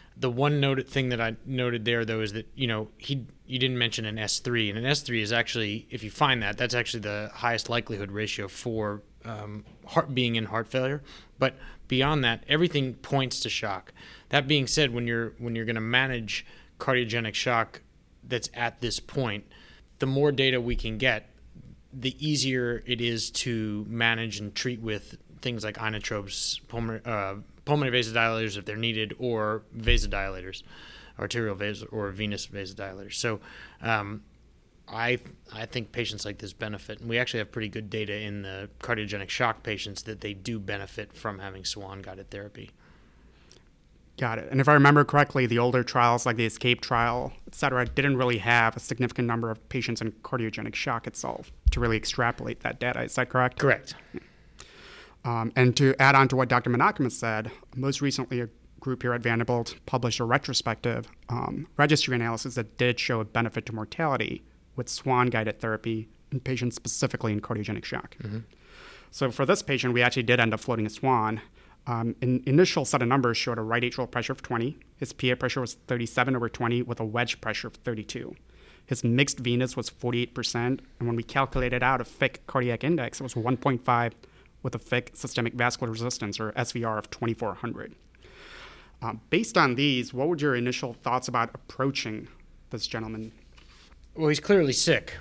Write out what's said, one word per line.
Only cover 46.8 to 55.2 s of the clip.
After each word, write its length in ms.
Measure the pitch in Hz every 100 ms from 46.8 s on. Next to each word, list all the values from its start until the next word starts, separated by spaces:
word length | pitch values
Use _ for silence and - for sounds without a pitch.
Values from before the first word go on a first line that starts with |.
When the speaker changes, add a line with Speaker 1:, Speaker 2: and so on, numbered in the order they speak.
Speaker 2:
trial, 500 | - 120 117 123 135 - -
et 80 | -
cetera, 300 | 143 127 120
didn't 320 | - 139 131
really 200 | 123 117
have 360 | 104 120 113 127
a 40 |
significant 480 | - 123 123 - 120
number 220 | 117 113
of 180 | 110 -
patients 320 | 131 120 117
in 100 | 117
cardiogenic 640 | - - 127 110 113 110 -
shock 320 | 147 117 123
itself 440 | - 64 57 - - -
to 80 | 123
really 160 | 120 110
extrapolate 600 | - - 120 - 117 117
that 200 | 120 117
data. 220 | 123 117
Is 140 | 120 -
that 140 | 123
correct? 280 | 127 123 -
Speaker 1:
Correct. 380 | 139 - - - - - - - - - - - - - - -